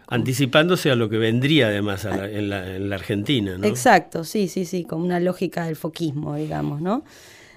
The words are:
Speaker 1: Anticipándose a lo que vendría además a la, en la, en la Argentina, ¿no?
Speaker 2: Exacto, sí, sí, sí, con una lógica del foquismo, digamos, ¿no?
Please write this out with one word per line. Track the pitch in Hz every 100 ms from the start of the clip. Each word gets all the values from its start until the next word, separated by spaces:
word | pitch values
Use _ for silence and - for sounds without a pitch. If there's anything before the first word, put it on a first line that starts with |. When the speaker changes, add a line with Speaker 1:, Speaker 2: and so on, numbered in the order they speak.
| -
Speaker 1:
Anticipándose | 123 135 127 135 151 165 180 156
a |
lo | 123 113
que | 110
vendría | 113 117 135 156 113
además | 101 104 98
a | 98
la, | 95 98
en | 104 101
la, | 98 92 95
en | 101
la | 98
Argentina, | - 101 104 139 98 92
¿no? | 147
Speaker 2:
Exacto, | 214 262 190 - -
sí, | 160 220 190
sí, | - 175
sí, | 185
con | 165 160
una | 175 175
lógica | 180 175 175 -
del | 170
foquismo, | 160 165 - 170 139 147 147
digamos, | 151 156 151 147
¿no? | 175 233 - - - - -